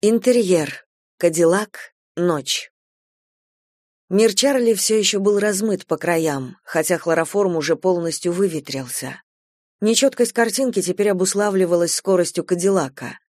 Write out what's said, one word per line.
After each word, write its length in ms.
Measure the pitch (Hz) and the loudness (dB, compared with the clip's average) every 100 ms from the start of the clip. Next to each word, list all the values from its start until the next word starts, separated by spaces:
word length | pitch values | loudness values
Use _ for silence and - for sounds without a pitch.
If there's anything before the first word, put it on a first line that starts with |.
| 208 | 2
Интерьер. 760 | 226 254 247 196 175 143 - _ _ _ _ | 2 2 2 4 2 0 -8 _ _ _ _
Кадиллак. 760 | 175 160 165 185 214 - - _ _ - | 0 4 4 2 -2 -12 -20 _ _ -2
Ночь. 560 | 175 156 131 - - _ _ _ _ _ _ _ _ _ _ _ _ _ _ | -2 -2 -4 -8 -8 _ _ _ _ _ _ _ _ _ _ _ _ _ _
Мир 260 | 190 226 196 | 2 2 2
Чарли 400 | 269 269 233 202 | 0 2 2 2
всё 240 | - 220 | 0 0
ещё 200 | 196 202 | 0 0
был 200 | 196 202 | 0 2
размыт 480 | 208 196 220 196 - | 0 -2 -2 -4 -4
по 100 | 156 | -4
краям, 600 | 180 165 160 139 127 - | 0 0 0 -2 -6 -14
хотя 360 | - 165 156 170 | -6 -4 0 -2
хлороформ 560 | - 165 160 202 190 165 | 0 0 0 0 0 0
уже 200 | 151 156 | -2 0
полностью 560 | 185 175 165 156 175 | 0 0 -2 -4 -4
выветрился. 920 | 175 196 160 143 139 123 - 131 - _ _ _ _ _ _ | 0 -2 -2 -8 -10 -8 -10 -10 -14 _ _ _ _ _ _
Нечёткость 500 | 208 226 269 - 240 | 0 2 2 2 -2
картинки 520 | - 226 208 262 233 | 2 -2 0 -2 -2
теперь 260 | 175 180 208 | -2 0 0
обуславливалась 840 | 190 185 196 208 190 180 175 170 - | 2 0 0 0 2 2 2 2 -2
скоростью 480 | - 185 170 - | 0 2 2 -4
Кадиллака. 760 | 165 175 190 190 135 - 127 - | -4 0 2 0 -2 -6 -14 -14